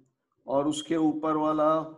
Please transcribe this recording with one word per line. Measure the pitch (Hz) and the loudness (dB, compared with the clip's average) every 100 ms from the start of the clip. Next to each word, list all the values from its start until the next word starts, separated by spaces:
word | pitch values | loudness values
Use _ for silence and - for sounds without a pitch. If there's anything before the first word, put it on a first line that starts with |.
| _ _ _ _ - | _ _ _ _ -4
और | 135 151 | -2 0
उसके | 143 - 165 | -2 -2 0
ऊपर | 156 151 156 156 | 0 0 0 0
वाला? | 156 156 151 160 156 | 0 2 2 2 -2